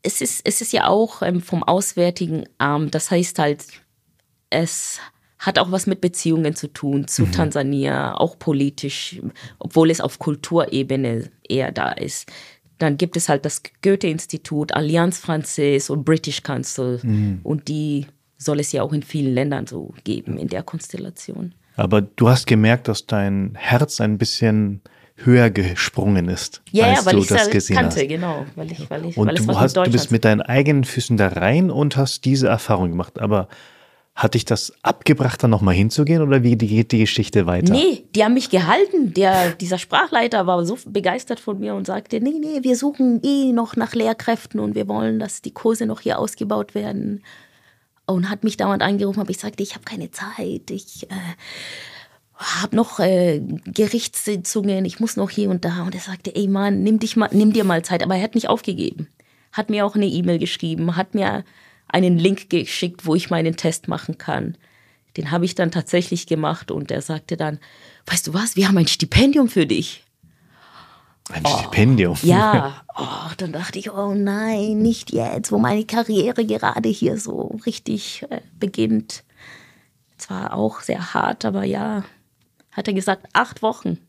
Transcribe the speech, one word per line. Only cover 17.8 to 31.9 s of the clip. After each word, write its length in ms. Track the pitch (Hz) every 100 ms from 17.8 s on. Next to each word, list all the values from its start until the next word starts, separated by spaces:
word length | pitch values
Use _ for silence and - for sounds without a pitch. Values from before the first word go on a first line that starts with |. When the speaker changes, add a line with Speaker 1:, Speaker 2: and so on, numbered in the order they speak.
| 151 143 139 _ _ _
Speaker 1:
soll 220 | - 147
es 100 | 147
ja 120 | 139
auch 80 | 143
in 100 | 147
vielen 320 | - 156 135
Ländern 320 | 127 143 139 -
so 260 | 101 - -
geben, 340 | - 58 - -
in 80 | 82
der 160 | 90
Konstellation. 920 | 175 165 - 180 190 - - - 180 _ _ -
Speaker 2:
Aber 260 | 98 107
du 260 | 98 - 117
hast 180 | 127 -
gemerkt, 400 | 110 110 123 123
dass 200 | 104 -
dein 480 | 107 98 98 98 107
Herz 440 | - 123 147 -
ein 180 | 107 107
bisschen 640 | 110 - 117 107 104 101 - _ _ -
höher 340 | 123 123 117
gesprungen 800 | 101 92 87 - - 98 98 87
ist, 340 | 85 - - -
Speaker 1:
Ja, 160 | 202 233
ja, 60 | 269
Speaker 2:
als 80 | 185
Speaker 1:
weil 80 | 202
Speaker 2:
du 60 |
Speaker 1:
ich 40 | 185
Speaker 2:
das 140 | 202 214
Speaker 1:
es 40 |
Speaker 2:
gesehen 260 | - - 185
Speaker 1:
kannte, 220 | - -
Speaker 2:
hast. 80 | 139
Speaker 1:
genau, 380 | 160 175 151 139
weil 160 | - 160
ich, 180 | 165 147
weil 160 | 151 165
ich, 100 | 165
Speaker 2:
Und 100 | 107
Speaker 1:
weil 80 | 160
es 60 |
Speaker 2:
du 60 | 113
Speaker 1:
was 100 | 98
Speaker 2:
hast, 180 | 127 180
Speaker 1:
mit 100 | 180
Speaker 2:
du 40 |
bist 40 | 123
Speaker 1:
Deutschland 140 | 143
Speaker 2:
mit 120 | 113
deinen 180 | 110 104
eigenen 420 | - 127 143 143
Füßen 320 | 127 127 - 113
da 120 | 98
rein 400 | 87 92 151 185
und 240 | 127 147